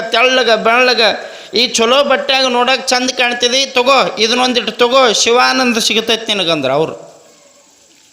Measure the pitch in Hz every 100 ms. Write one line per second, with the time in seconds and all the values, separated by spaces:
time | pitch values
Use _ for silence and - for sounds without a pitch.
0 | 226 226 254 262 226 214 196 240 254 226
1 | 214 - - - - - 247 - 226 269
2 | 285 262 - 269 262 240 247 262 - 247
3 | 254 254 240 240 240 262 269 254 247 262
4 | 180 214 220 247 254 240 214 - 240 269
5 | 247 196 233 240 254 262 247 226 - 220
6 | 220 220 220 202 165 160 131 143 151 -
7 | - - - _ _ _ _ _ _ _
8 | _